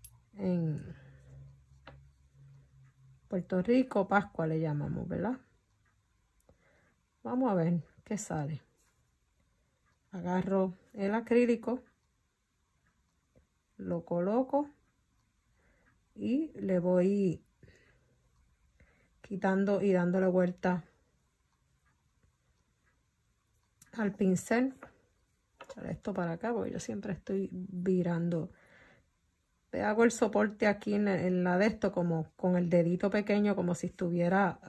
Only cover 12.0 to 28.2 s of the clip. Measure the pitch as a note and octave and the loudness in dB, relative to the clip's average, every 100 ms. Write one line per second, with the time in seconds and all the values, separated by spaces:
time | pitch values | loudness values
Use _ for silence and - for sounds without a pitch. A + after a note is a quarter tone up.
12 | _ _ _ _ _ _ _ _ _ _ | _ _ _ _ _ _ _ _ _ _
13 | _ _ _ _ _ _ _ - F#3 E3+ | _ _ _ _ _ _ _ -14 -6 -6
14 | - F3 F#3 A#3 C4 C#4+ C#4+ _ _ _ | -4 -2 0 0 0 -2 -4 _ _ _
15 | _ _ _ _ _ _ _ _ _ _ | _ _ _ _ _ _ _ _ _ _
16 | _ G#3+ G#3 C#4 D#4+ - G3 F3+ F3+ F3+ | _ -8 -2 -2 -2 -6 0 0 2 2
17 | F#3+ G3+ F#3+ D#3+ _ _ - - _ _ | 2 2 0 -2 _ _ -20 -20 _ _
18 | _ _ _ _ _ _ _ _ - _ | _ _ _ _ _ _ _ _ -20 _
19 | _ _ - F#3+ F#3+ F#3+ G3 F#3+ G3+ F3+ | _ _ -10 -2 0 2 2 2 2 2
20 | F3 F#3 F#3 F#3 F3+ - F#3 F3+ - _ | 2 2 2 4 2 0 -2 -2 -6 _
21 | _ _ _ _ _ _ _ _ _ _ | _ _ _ _ _ _ _ _ _ _
22 | _ _ _ _ _ _ _ _ _ _ | _ _ _ _ _ _ _ _ _ _
23 | _ _ _ _ _ _ _ _ - A3+ | _ _ _ _ _ _ _ _ -14 -4
24 | G3+ G3 F#3+ F3+ - A3+ C4 - - _ | -4 2 2 2 2 2 2 -4 -20 _
25 | _ _ _ _ _ _ - - - E3+ | _ _ _ _ _ _ -20 -12 -10 -8
26 | G#3+ F#3+ E3+ E3+ A#3 G#3+ - - - G#3 | -4 -2 -2 -2 -4 -2 -4 -6 -8 -8
27 | G#3 F3 - G3 F#3+ F3+ F#3 F3+ F#3 F3+ | -6 -8 -4 -4 -4 -8 -10 -4 0 0
28 | E3+ E3+ | 0 0